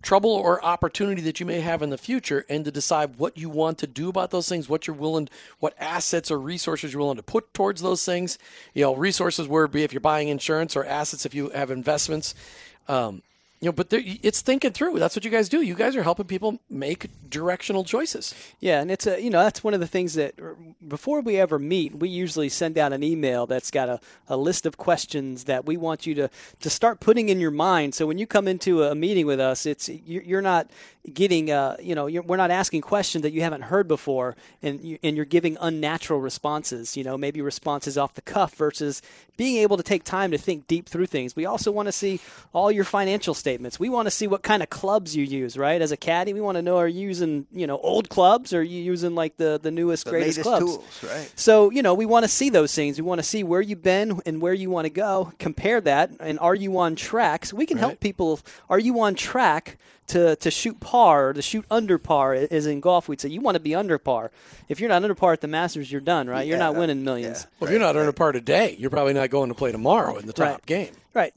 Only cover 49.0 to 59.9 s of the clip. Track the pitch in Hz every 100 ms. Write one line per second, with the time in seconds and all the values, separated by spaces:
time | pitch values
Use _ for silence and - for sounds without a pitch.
49 | 175 170 156 - 160 151 156 165 170 160
50 | - 165 156 156 214 208 175 156 - -
51 | - 147 143 - - 214 208 262 214 180
52 | 220 233 220 - 269 196 151 - 143 143
53 | 170 175 - 214 180 180 208 185 185 190
54 | 214 185 170 156 170 190 185 175 156 165
55 | 208 190 170 - 165 - 202 233 160 139
56 | 175 - 160 151 170 196 196 185 170 160
57 | - 226 190 160 - 208 311 254 208 -
58 | 208 190 165 151 - - - 190 226 240
59 | 208 185 - 254 214 151 - - _